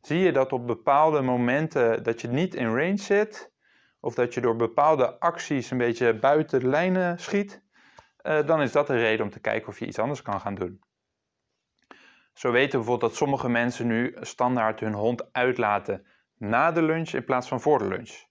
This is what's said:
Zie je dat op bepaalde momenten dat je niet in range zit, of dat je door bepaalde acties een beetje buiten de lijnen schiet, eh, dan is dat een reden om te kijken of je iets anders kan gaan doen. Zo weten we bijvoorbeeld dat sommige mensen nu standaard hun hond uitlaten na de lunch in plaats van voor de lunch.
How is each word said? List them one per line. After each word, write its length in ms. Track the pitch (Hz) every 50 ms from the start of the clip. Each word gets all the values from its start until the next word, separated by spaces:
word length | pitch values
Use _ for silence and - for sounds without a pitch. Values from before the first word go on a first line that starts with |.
Zie 180 | _ - 147 170
je 140 | 190 180 147
dat 200 | 135 131 131 -
op 140 | 127 120
bepaalde 540 | 120 117 - - - 139 143 156 160 151 147
momenten 800 | 135 127 127 123 123 120 127 147 160 156 - 143 123 117 113 113 110
dat 180 | 117 117 -
je 80 | - 120
niet 260 | 120 139 175 185 -
in 120 | - 127
range 300 | 113 110 123 151 180 196
zit, 560 | 202 - - 196 202 214 214 - - - - _ _ _ _ _ _ _ _ _ _
of 140 | - - 117
dat 200 | - 123 120 -
je 60 | 127
door 160 | 120 120 113
bepaalde 640 | 113 117 113 - - 147 156 156 143 127 113 - -
acties 520 | - 170 165 - - - 156 135 117 -
een 80 | 135 127
beetje 400 | 120 120 117 117 123 117 113 107
buiten 420 | 107 135 143 156 156 156 - 135
de 60 | 127
lijnen 520 | 127 131 147 175 185 185 185 180 175 175 170
schiet, 440 | - - - 202 202 202 - - _ _ _ _ _ _ _ - _ _ _
eh, 300 | _ - - 156 151 151
dan 160 | 143 165 156 143
is 100 | 123 -
dat 160 | 147 143 -
een 100 | 139 117
reden 260 | 117 110 110 110 110
om 60 | 104
te 100 | 101 -
kijken 280 | _ 110 110 110 110 -
of 100 | 101 -
je 80 | 117
iets 120 | - - -
anders 240 | 107 127 147 151 -
kan 180 | - 101 95
gaan 140 | - 101 98
doen. 260 | 92 98 87 - - _ _ _ _ _ _ _ _ _ _ _ _ _ _ _ _ _ _ _ _ _ _ - - _ - _ _ _ _ _
Zo 160 | _ - 127
weten 200 | 120 120 135 143
we 60 | 139
bijvoorbeeld 340 | 135 113 113 123 117 120 113
dat 80 | - -
sommige 300 | 151 143 139 131 131 127
mensen 380 | 120 120 117 120 120 - 120
nu 300 | 120 113 113 120 131 - -
standaard 600 | - - - - 127 123 127 123 110 110 107 -
hun 120 | - 110 107
hond 400 | 104 104 113 123 117 - _ _
uitlaten 760 | 127 123 127 123 120 120 104 104 101 - - 101 92 _ _ _ _ _ _ _ _
na 340 | 107 101 110 123 147 170 165
de 100 | 170 165
lunch 260 | 156 160 165 165 -
in 160 | - 135 127
plaats 240 | - 135 127 123 -
van 120 | 139 123
voor 180 | - 151 151 127
de 100 | 104 98
lunch. 360 | 95 95 120 - - - - _